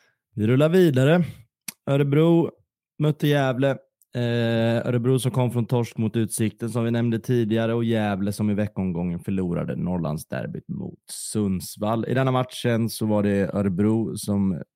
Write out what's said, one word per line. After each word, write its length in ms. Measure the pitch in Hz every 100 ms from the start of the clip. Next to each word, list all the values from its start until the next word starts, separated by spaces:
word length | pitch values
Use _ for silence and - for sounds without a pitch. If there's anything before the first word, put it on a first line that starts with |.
| _ _ _ -
Vi 120 | 107
rullar 220 | 127 156
vidare. 540 | 185 175 127 135 175 170 - - _ - - -
Örebro 680 | 139 143 143 165 170 165 - _ _ _ -
mötte 280 | 151 147 147
Gävle. 500 | 147 135 123 139 127 - _ _ 123
Eh, 720 | 120 120 117 117 113 117 -
Örebro 320 | 120 120 131
som 120 | 127
kom 200 | 127 123
från 140 | 123 113
torsk 320 | 123 113 -
mot 180 | 110 117
Utsikten 540 | 110 - 110 - 117
som 140 | 117
vi 80 | 117
nämnde 280 | 117 120 113
tidigare 540 | - 123 110 110 113
och 100 | 117
Gävle 480 | 117 113 104 98 101
som 180 | 101 107
i 40 |
veckomgången 680 | 101 104 - 95 85 87 85
förlorade 560 | - 95 90 85 78 -
Norrlandsderbyt 920 | 87 90 78 78 - 64 58 - -
mot 320 | - - - -
Sundsvall. 920 | - - 110 101 92 - - 104 113 107
I 60 |
denna 180 | 123 131
matchen 580 | 127 127 - 123 117 113
så 160 | - 110
var 180 | 104
det 300 | 101 101 95
Örebro 640 | 98 98 90 104 113 98 104
som 440 | - 101 98 82 -